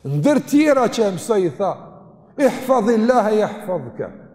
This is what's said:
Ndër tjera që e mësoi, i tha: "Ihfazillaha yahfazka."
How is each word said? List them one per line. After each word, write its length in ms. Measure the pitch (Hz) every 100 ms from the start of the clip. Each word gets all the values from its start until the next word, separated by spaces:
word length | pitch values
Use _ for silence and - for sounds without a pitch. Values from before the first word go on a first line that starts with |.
Ndër 380 | 139 147 262 285 -
tjera 380 | 285 302 269 233
që 140 | - 208
e 40 |
mësoi, 300 | 175 - 214 175
i 40 | 135
tha: 140 | 190 143 - - - - - -
"Ihfazillaha 920 | 277 - - 262 208 226 226 254 208
yahfazka." 760 | 214 202 - 190 175 123 - 95 - -